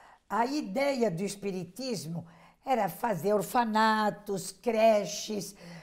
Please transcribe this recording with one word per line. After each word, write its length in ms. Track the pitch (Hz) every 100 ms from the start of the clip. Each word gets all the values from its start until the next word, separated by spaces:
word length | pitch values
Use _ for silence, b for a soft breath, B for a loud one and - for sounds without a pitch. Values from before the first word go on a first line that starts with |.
| b b -
a 160 | 208 247
ideia 640 | 294 226 202 285 277 226
do 140 | 165
espiritismo 1000 | 196 - 202 185 170 - 262 202 143 170 b b b b -
era 240 | 247 196
fazer 440 | - 240 185 180
orfanatos, 1200 | 208 185 247 233 214 220 220 208 202 - 196 -
creches, 1040 | - 240 220 226 208 180 - - 208 170 B 170 170